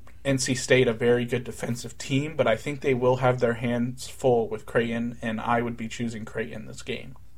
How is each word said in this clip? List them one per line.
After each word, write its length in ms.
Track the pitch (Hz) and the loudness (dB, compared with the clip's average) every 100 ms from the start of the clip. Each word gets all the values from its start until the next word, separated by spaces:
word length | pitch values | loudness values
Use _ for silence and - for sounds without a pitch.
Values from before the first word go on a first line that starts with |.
| - - | -14 -8
N 140 | 139 135 | -2 0
C 160 | 131 123 | 0 0
State 320 | - 131 117 | 4 6 6
a 60 | |
very 320 | 113 120 120 120 | 4 4 4 2
good 180 | 123 | -2
defensive 540 | 123 - - 127 117 - | -4 -8 -6 -6 -6 -10
team, 380 | - 135 151 151 | -2 0 0 2
but 120 | 117 | 4
I 80 | 110 | 2
think 260 | 147 139 | 0 -2
they 120 | 147 | 2
will 240 | 123 127 131 | 4 4 4
have 220 | 127 123 | 4 4
their 160 | 117 117 | 2 2
hands 520 | 120 120 127 131 - | 0 0 0 -4 -12
full 400 | - 131 120 107 | 0 4 4 2
with 160 | 107 - | -4 -2
Creighton, 520 | 123 117 117 120 - | 0 0 -2 -4 -4
and 200 | 117 110 | -4 -2
I 200 | 113 117 | 0 2
would 160 | 117 117 | 0 -4
be 100 | 110 | -8
choosing 380 | - 117 110 110 | -4 -6 -6 -8
Creighton 420 | - 113 113 127 | -6 -6 -8 -12
this 140 | 127 | -12
game. 320 | - 117 - - - | -8 -8 -10 -14 -16